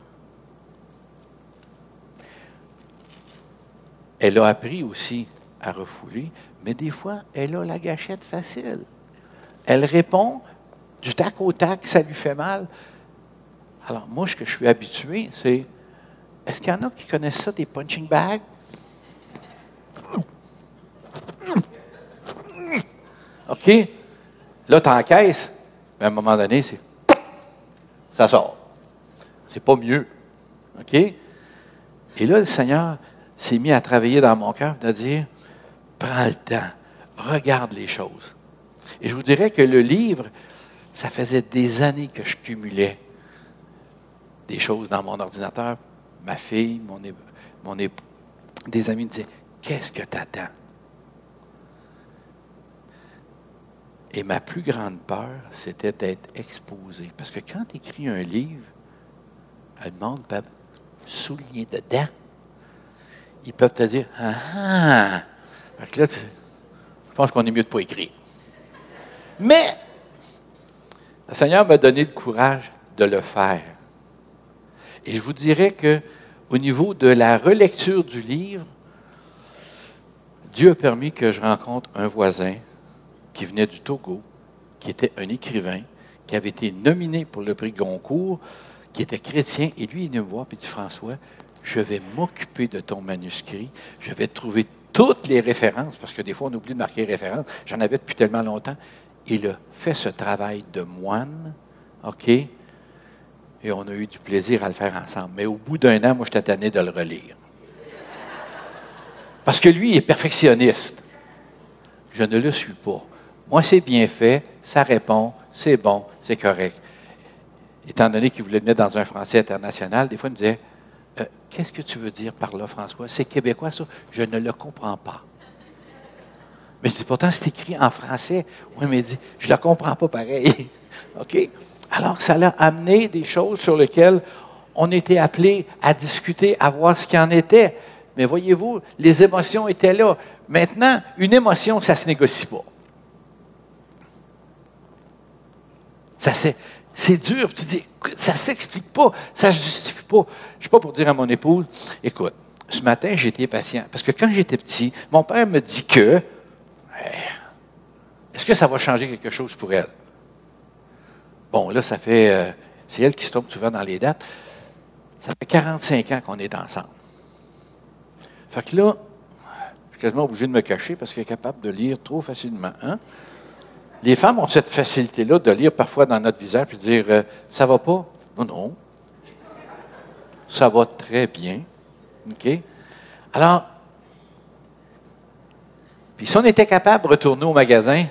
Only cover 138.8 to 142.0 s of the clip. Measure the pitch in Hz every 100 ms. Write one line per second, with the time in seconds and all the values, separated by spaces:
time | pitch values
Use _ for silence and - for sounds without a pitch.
138.8 | - - 156 156 190 185 170 220 214 180
139.8 | 190 196 220 170 - - - 165 170 208
140.8 | 254 247 - - 190 247 226 175 - 220
141.8 | - 160